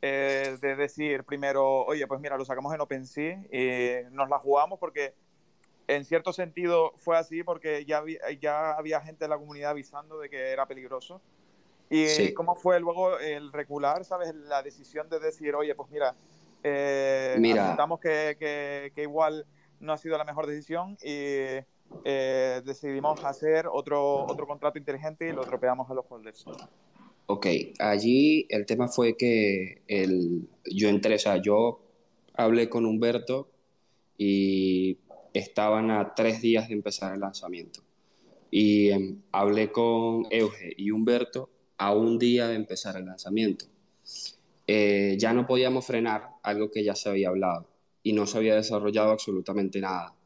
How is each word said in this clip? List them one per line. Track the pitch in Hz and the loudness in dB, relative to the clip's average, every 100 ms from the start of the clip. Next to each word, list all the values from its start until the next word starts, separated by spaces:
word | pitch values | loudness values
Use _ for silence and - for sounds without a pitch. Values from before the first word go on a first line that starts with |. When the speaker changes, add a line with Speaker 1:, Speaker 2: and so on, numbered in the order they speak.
Speaker 1:
eh, | 143 139 139 135 135 131 | -2 0 0 0 -2 -4
de | 139 135 | -4 -2
decir | 143 - 151 139 | -4 -2 -2 -2
primero, | 135 143 139 135 135 135 123 | -4 -6 -2 2 4 2 0
"Oye, | 151 131 | -2 -4
pues | 135 | -6
mira, | 147 135 | -6 -6
lo | |
sacamos | 135 131 143 | -6 -6 -6
en | 156 | -6
OpenSea | 143 135 131 - 151 185 190 | -6 -6 -10 -8 -6 -8 -10
y | 131 127 127 123 123 123 | -4 -2 0 -2 -2 -8
nos | 131 135 | -4 -2
la | 139 | -2
jugamos"? | 135 143 156 190 | 2 2 2 -2
Porque | 170 151 139 _ _ _ _ _ _ _ _ | -8 -6 -8 _ _ _ _ _ _ _ _
en | 143 | -2
cierto | 139 165 160 | 0 -2 -2
sentido | 175 175 160 175 175 160 - | -6 -8 -4 2 2 2 -2
fue | - 165 | 0 0
así, | 165 165 | 0 -8
porque | 170 170 156 151 147 | -6 -6 -2 -4 -2
ya | 151 | -4
había, | 156 160 110 143 | -4 -8 -8 -6
ya | 147 147 156 | -4 -2 -2
había | 151 156 156 | -4 -4 -4
gente | 151 160 | -6 -10
en | 156 | -6
la | 151 | -6
comunidad | 147 147 143 | -6 -8 -6
avisando | 147 135 143 151 156 | -6 -8 -16 -16 -16
de | 147 | -12
que | 135 131 | -8 -6
era | 131 135 | -4 -4
peligroso. | 131 127 131 - 185 _ _ _ _ _ _ _ | -6 -10 -12 -12 -20 _ _ _ _ _ _ _
¿Y | 156 156 | 2 2
Speaker 2:
Sí. | 151 202 | 2 2
Speaker 1:
cómo | - 165 | 0 -2
fue | 175 180 180 | 0 4 2
luego | 170 170 185 175 | 2 0 0 0
el | 156 147 147 | -4 -8 -8
recular, | 147 139 147 143 160 | -10 -8 -2 0 -2
sabes? | 185 185 170 | -4 -6 -6
La | 156 147 143 | -8 -4 -4
decisión | 135 143 143 151 156 | -4 -14 -14 -10 -6
de | 160 | -4
decir, | 156 156 151 | -4 -4 -4
"Oye, | 143 151 | -2 -2
pues | 139 139 | -4 -6
mira, | 147 139 - _ _ _ _ | -2 -2 -2 _ _ _ _
eh, | 147 143 143 139 135 135 131 127 | -2 0 2 2 2 2 2 4
Speaker 2:
Mira. | 113 110 | 4 4
Speaker 1:
aceptamos | 95 85 147 165 | 2 2 0 0
que, | 170 151 151 151 | 0 0 -2 -4
que, | 156 147 143 143 139 | -6 -6 -6 -8 -10
que | 143 | -8
igual | 147 151 160 156 147 _ _ _ | -6 0 0 0 -12 _ _ _
no | 147 | -8
ha | 156 | -6
sido | 165 160 | -4 -4
la | |
mejor | 147 147 151 | -4 -6 -6
decisión | 147 147 165 185 202 | -8 -8 -6 -6 -10
y, | - 147 143 139 135 131 131 _ _ - | -10 -8 -4 -4 -4 -6 -10 _ _ -10
eh, | - 139 131 131 131 127 | -4 -2 0 0 0 -2
decidimos | 127 135 147 139 143 151 | -6 -10 -6 -4 -2 -2
hacer | 143 135 156 156 165 | -4 -4 2 2 2
otro, | 139 143 143 143 139 139 | -4 -2 0 2 0 -2
otro | 143 143 | -6 -6
contrato | 143 147 151 | -4 -4 -4
inteligente | 143 135 151 156 165 | -8 -6 -6 -6 -6
y | |
lo | 151 | -6
dropeamos | 123 127 127 127 127 | -6 -2 0 0 -4
a | |
los | 131 123 | -8 -8
holders". | 120 110 - - - - _ _ _ - _ _ | -14 -20 -20 -18 -16 -18 _ _ _ -20 _ _
Speaker 2:
Ok, | 101 101 82 - - | -2 2 0 -2 -2
allí | 107 101 113 127 147 156 - | 0 2 4 6 6 4 2
el | 107 104 | -2 0
tema | 113 123 | 0 0
fue | - 120 113 | 2 2 4
que | 123 113 104 98 92 95 _ | 2 4 4 2 -2 -10 _
el, | 101 92 92 87 87 87 _ | 0 2 2 2 -2 -4 _
yo | - 95 104 | -8 2 4
entré, | 101 104 | 4 4
o | 107 | 2
sea, | 104 95 | 2 2
yo | 95 104 117 - _ _ _ _ _ | 4 4 4 0 _ _ _ _ _
hablé | - 117 117 117 | 0 4 6 4
con | 117 | 2
Humberto | 117 110 117 120 117 131 139 _ _ _ _ _ _ _ | 2 2 2 0 -2 -6 -6 _ _ _ _ _ _ _
y | 101 98 98 95 95 92 95 95 _ - - | 2 4 2 2 2 2 0 -2 _ -20 -6
estaban | 98 101 - 107 107 113 | -6 -4 0 2 2 2
a | 107 101 | 0 -2
tres | - 113 113 | 0 0 2
días | 117 110 113 | 2 2 0
de | |
empezar | 107 101 - 95 | -6 -6 -6 -6
el | 98 | -6
lanzamiento. | 98 95 90 90 82 - _ _ _ _ _ _ _ | -8 -8 -12 -12 -14 -20 _ _ _ _ _ _ _
Y, | - 107 104 101 | 4 6 6 6
em, | 98 95 95 - | 4 0 -6 -6
hablé | 98 - 208 220 | 0 2 4 2
con | - 117 113 117 113 - | 2 2 2 2 0 0
Euge | 113 107 98 90 - | 2 2 0 -14 -6
y | 101 | -4
Humberto | 107 110 120 123 131 131 _ _ _ | 0 2 2 0 -6 -12 _ _ _
a | 101 | 2
un | 104 113 117 | 4 4 4
día | 120 120 120 | 4 4 2
de | 113 | -2
empezar | 104 95 104 95 | -4 -6 -8 -10
el | 92 | -12
lanzamiento. | 92 95 104 110 92 - _ _ _ - - - - _ _ - | -12 -4 0 2 0 -6 _ _ _ -18 -14 -14 -16 _ _ 0
Eh, | 107 104 101 101 98 | 2 4 4 2 2
ya | 113 | 2
no | 117 123 | 2 2
podíamos | 127 127 131 127 | 2 4 0 -2
frenar | 120 117 107 - - | -2 0 -2 -6 -10
algo | - 104 107 | -4 -2 -2
que | 110 | 0
ya | 104 | -2
se | 95 107 | -2 -2
había | 98 95 | 0 2
hablado | 92 95 85 85 _ _ _ | 2 0 -2 -6 _ _ _
y | - | -2
no | 107 101 | 0 0
se | 117 | 0
había | 110 107 | 2 2
desarrollado | 107 107 104 104 107 | 2 -2 0 2 2
absolutamente | 107 - 95 90 98 98 98 | 2 0 -4 -2 -2 -2 -2
nada. | 95 92 85 _ | -4 -4 -8 _